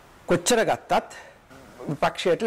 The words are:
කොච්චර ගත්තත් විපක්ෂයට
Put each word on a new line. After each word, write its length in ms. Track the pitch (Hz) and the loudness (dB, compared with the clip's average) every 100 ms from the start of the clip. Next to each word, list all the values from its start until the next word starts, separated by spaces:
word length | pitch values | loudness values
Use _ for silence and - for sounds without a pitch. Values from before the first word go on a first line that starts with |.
| - - - | -20 -10 -2
කොච්චර 360 | 175 - 233 165 | 0 2 2 2
ගත්තත් 420 | 120 - 170 - - - - - - - - - | -2 -2 -2 -2 -12 -20 -20 -20 -20 -20 -12 -10
විපක්ෂයට 520 | 143 165 - 196 160 | -4 -4 0 0 2